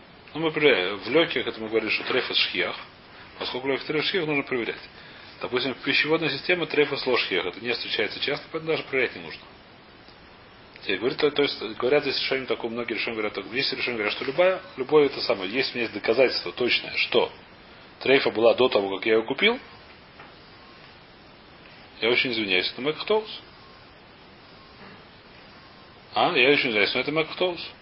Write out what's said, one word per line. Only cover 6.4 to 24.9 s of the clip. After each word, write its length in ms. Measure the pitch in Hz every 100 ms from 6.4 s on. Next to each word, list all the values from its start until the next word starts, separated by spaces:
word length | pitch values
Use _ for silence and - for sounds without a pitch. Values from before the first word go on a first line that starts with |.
| - 180 156
трейфас 400 | - 147 131 -
лошхиах. 400 | 120 - 92 90
Это 140 | 87
не 120 | 117
встречается 480 | 117 - - 104 -
часто, 260 | - 143 -
поэтому 200 | 165 160
даже 100 | 147
проверять 340 | - 135 117 95
не 60 |
нужно. 180 | 82 - - - - - - - - - - - - - - -
Теперь 160 | - 92
говорит, 200 | 117 151
то, 120 | 147
то 120 | 143
есть, 160 | 139 - 107 107
говорят 240 | 120 147
здесь 160 | 139 120
решением 280 | - 135 127
такое, 240 | 113 117
многие 240 | 113 117
решения 200 | 104 123
говорят, 200 | 113 107
так, 120 | 101 95
есть 260 | 117 135
решение, 260 | 127 127 117
говорят, 160 | 104
что 100 | -
любая, 360 | 127 139 180 185 - -
любое 300 | 127 151 143
это 140 | -
самое, 280 | - 107 95
если 220 | 120 127
у 40 | 123
меня 60 |
есть 120 | 113
доказательство 560 | 101 - 113 123 - -
точное, 420 | - 120 - - -
что 340 | - 120 90 - - - - - - -
трейфа 320 | 120 139 120
была 220 | 107 113
до 140 | 104 127
того, 280 | 110 98 95
как 100 | 107
я 60 |
ее 120 | 110
купил, 360 | 113 135 208 247 - - - - - - - - - - - - - - - - - - - - - - - -
я 100 | 110
очень 220 | 127 135
извиняюсь, 360 | 113 104 92 92
это 100 | -
Мэкхтоус. 600 | 131 156 - 220 220 - - - - - - - - - - - - - - - -